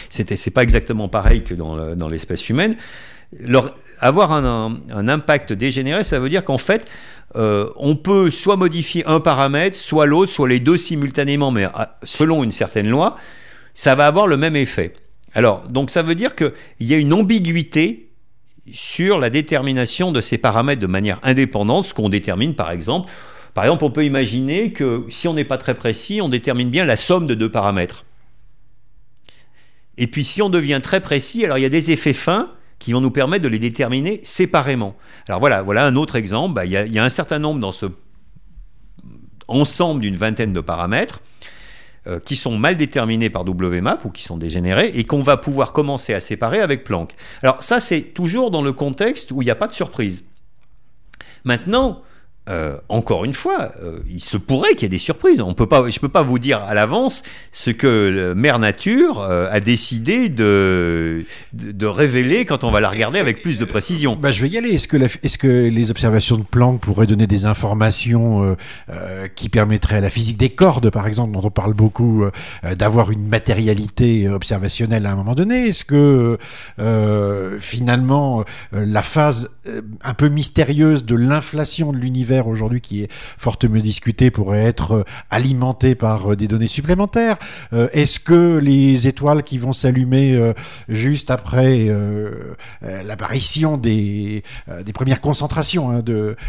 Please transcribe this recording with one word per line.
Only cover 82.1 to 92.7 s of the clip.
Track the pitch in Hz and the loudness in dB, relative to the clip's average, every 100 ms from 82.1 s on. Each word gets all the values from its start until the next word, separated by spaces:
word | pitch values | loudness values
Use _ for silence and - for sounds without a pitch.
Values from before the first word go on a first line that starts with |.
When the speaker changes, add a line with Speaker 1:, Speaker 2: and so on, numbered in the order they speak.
| 127 120 | -2 2
Speaker 2:
aujourd'hui, | 131 113 110 110 120 | 2 0 -2 -2 -2
qui | - 104 | -4 -6
est | 101 - - - | -6 -10 -18 -6
fortement | 120 - 117 110 | -4 0 2 2
discutée, | 107 104 - 107 127 | 0 -2 -2 2 2
pourrait | 117 95 104 | 2 0 2
être, | 113 117 76 | 2 0 0
euh, | 110 95 - - | 0 -2 -8 -4
alimentée | 107 131 127 127 127 131 | -2 0 0 0 2 2
par, | 123 113 110 98 | 2 0 0 0
euh, | |
des | 101 104 | 0 0
données | 110 113 | 0 -2
supplémentaires ? | - 147 180 202 233 233 214 - - - | -2 0 0 2 0 0 0 -6 -18 -4
Euh, | 117 120 | 0 2
est-ce | 156 147 - | 2 2 0
que | - 170 175 160 | 4 6 6 4
les | 143 139 135 131 131 | 4 6 6 4 2
étoiles | 127 143 151 | 2 2 2
qui | 147 131 | 0 -4
vont | 120 | -2
s'allumer, | 110 135 127 127 131 139 | 0 2 2 4 4 4
euh, | 127 117 110 - - - | 4 2 0 -8 -16 -6
juste | 110 127 143 - | -2 0 0 -2
après, | 127 - 123 131 131 110 | -4 -2 2 4 4 2
euh, | 104 101 104 104 - - - - | 0 -2 -4 -6 -8 -14 -16 -18